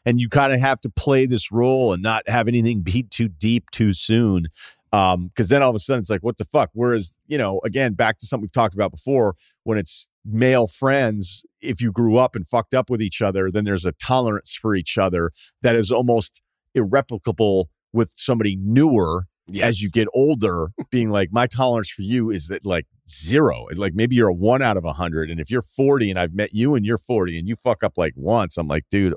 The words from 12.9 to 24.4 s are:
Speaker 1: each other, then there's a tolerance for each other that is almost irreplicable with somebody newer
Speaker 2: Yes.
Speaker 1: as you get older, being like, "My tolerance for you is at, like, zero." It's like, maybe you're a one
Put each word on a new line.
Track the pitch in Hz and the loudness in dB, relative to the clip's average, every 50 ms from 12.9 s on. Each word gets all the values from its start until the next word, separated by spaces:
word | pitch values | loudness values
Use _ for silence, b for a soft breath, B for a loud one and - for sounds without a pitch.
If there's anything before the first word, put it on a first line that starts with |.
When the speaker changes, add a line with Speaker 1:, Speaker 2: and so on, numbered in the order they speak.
| 123 110 110 | -2 -4 -4
Speaker 1:
each | 95 - - | -4 -4 -2
other, | 113 98 92 95 92 95 | -2 -2 0 0 -2 0
then | 90 107 104 | 0 -2 0
there's | 104 101 90 85 | 0 0 -2 -2
a | 92 | -4
tolerance | 78 - - - 127 127 123 113 104 101 - - - | -6 -4 -2 0 0 2 2 0 -2 -4 -6 -8 -8
for | - - 110 104 | -6 -2 -2 0
each | 92 82 - - 110 | 0 -2 -2 0 0
other | 95 92 90 85 85 80 - B B B B B | 0 2 2 0 -2 -2 -4 B B B B B
that | - 123 117 | 0 2 2
is | 117 107 95 | 2 2 2
almost | 123 117 123 120 120 113 101 - - - _ _ _ _ _ _ - | 2 2 2 2 2 2 0 -2 -8 -16 _ _ _ _ _ _ -2
irreplicable | 131 110 95 107 139 113 - 120 98 - 113 95 - 110 104 98 95 90 - _ _ _ _ - | -2 0 2 2 0 0 -2 -6 -8 -4 -4 0 2 2 4 4 2 0 -2 _ _ _ _ -2
with | 113 113 - - | -2 -2 -2 -4
somebody | - - - 127 113 107 104 95 | -6 -2 -2 0 0 0 0 -2
newer | 95 95 101 113 135 151 160 131 107 90 80 82 90 92 - _ _ _ - | -2 -2 2 4 4 4 6 4 4 2 2 0 -2 -4 -6 _ _ _ -12
Speaker 2:
Yes. | 92 95 95 120 | -6 -2 0 0
Speaker 1:
as | 120 92 104 | 0 0 -2
you | 98 | -2
get | - 113 110 107 - | 0 0 0 0 2
older, | 127 135 151 156 117 104 101 87 85 80 87 - - - - | 2 2 2 2 2 0 0 0 -2 -4 -6 -8 -10 -10 -4
being | - 123 113 110 | -2 -2 0 0
like, | 104 101 98 82 | 0 0 0 0
"My | 98 120 123 | 0 0 0
tolerance | 127 - 123 131 127 120 113 101 - | 0 0 0 0 0 0 0 -2 -4
for | - - | -8 -8
you | 98 98 120 123 113 113 | -6 -2 -2 0 0 -2
is | 104 90 73 80 | -2 -4 -6 -6
at, | 95 - - | -8 -8 -4
like, | 98 90 82 71 - _ _ _ - | -2 -2 -2 -4 -6 _ _ _ -14
zero." | - - 78 80 117 147 156 123 65 58 57 50 | -12 -8 -4 0 2 2 4 2 0 -2 -6 -10
It's | 76 90 | -6 -4
like, | 101 98 80 | -4 -2 0
maybe | 101 113 120 123 | 0 0 2 4
you're | 120 113 101 | 4 4 4
a | 90 | 2
one | 87 | 2